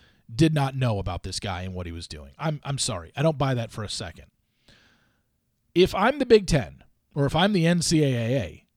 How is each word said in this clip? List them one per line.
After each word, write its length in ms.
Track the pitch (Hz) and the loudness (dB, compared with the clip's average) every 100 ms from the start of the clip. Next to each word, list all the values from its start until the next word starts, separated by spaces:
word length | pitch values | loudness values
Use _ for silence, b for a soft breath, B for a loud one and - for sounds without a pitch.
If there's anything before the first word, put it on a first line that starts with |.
| b b b | b b b
did 200 | 117 160 | 2 4
not 220 | 156 135 131 | 4 -2 0
know 240 | 127 101 | 0 0
about 240 | 95 87 | -4 -6
this 160 | 98 - | -8 -8
guy 220 | 104 90 | -6 -6
and 120 | 92 | -6
what 120 | 92 87 | -8 -10
he 60 | |
was 140 | 82 82 | -10 -12
doing. 240 | 76 69 69 | -16 -18 -8
I'm, 220 | 156 151 | -6 -6
I'm 140 | - 139 | -6 -4
sorry. 360 | - 95 80 - | -4 -6 -8 -2
I 60 | |
don't 160 | 156 143 | -2 0
buy 160 | 135 | -2
that 180 | 127 113 | -2 -4
for 120 | - | -8
a 60 | 104 | -10
second. 360 | - 95 - - _ _ _ b b b b b b b _ _ _ _ | -8 -10 -14 -20 _ _ _ b b b b b b b _ _ _ _
If 220 | 165 185 190 | 2 2 4
I'm 240 | 214 294 | 0 2
the 60 | 254 | 6
Big 220 | 220 185 | 4 6
Ten, 360 | 151 85 65 - _ _ - | 0 0 -12 -20 _ _ -2
or 100 | 139 | 0
if 100 | 156 | 2
I'm 180 | 196 | 2
the 120 | 202 165 | 4 4
N 160 | 175 | 2
C 220 | 151 160 | 2 2
A 40 | 143 | 2
A 320 | 123 113 135 | 2 0 -2
A, 240 | 82 78 _ | -2 -10 _